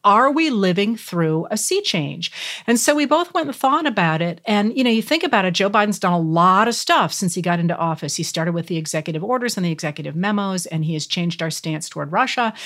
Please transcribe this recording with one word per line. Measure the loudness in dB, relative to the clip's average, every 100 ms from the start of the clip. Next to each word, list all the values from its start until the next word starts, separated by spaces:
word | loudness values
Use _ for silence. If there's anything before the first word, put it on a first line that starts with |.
Are | 4 6 4
we | 4 2
living | 2 2 2 0 -2
through | -4 -2 0 0 -2
a | -4
sea | -2 -2
change?" | 0 -2 -4 -6 -10 -10 -12 -8 0
And | 0
so | 2 2
we | 2
both | 2 2
went | -2 -4
and | -2
thought | 0 2 0
about | 0 2 2
it. | -2 -4 -2
And, | 2 2 2
you |
know, | 2
you | 2
think | 2 0
about | 2 2 2
it, |
Joe | 2 2
Biden's | 2 2 0
done | 0
a | 2
lot | 2 4 6 6 4
of | 0
stuff | 2 2 2
since | 0 -4 -2
he |
got | -2 0
into | 0 0
office. | -2 -2 -6 -6
He |
started | -4 -2 -2
with | -2 -4
the | -6
executive | -4 -4 -4 -6
orders | -2 -2 -2 -2
and | -2
the |
executive | -2 -6 -6 -8 -4
memos, | -2 0 -2 -4 -4
and | -4
he | -2
has | -4 -4
changed | -4 -2 -2
our | -6
stance | -6 -6 -6 -8
toward | -10 -4
Russia. | -2 0 0 -2 -4